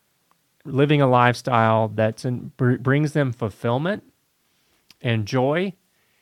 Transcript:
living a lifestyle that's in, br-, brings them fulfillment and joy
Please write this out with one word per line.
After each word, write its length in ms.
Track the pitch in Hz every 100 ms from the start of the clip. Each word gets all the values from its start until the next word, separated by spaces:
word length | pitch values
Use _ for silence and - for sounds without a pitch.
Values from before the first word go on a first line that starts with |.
| _ _ _ _ _ _
living 380 | 151 131 143 147
a 60 | 135
lifestyle 800 | 123 123 120 - 120 113 110 110
that's 360 | 107 110 - 127
in, 260 | 123 - -
br-, 200 | 123 123
brings 360 | 127 139 151
them 180 | 151 135
fulfillment 720 | 117 110 - 120 123 165 208 _ _ _ _ _ _ _ _ _ _
and 240 | 127 113 104
joy 440 | 131 131 160 196 - _ _ _ _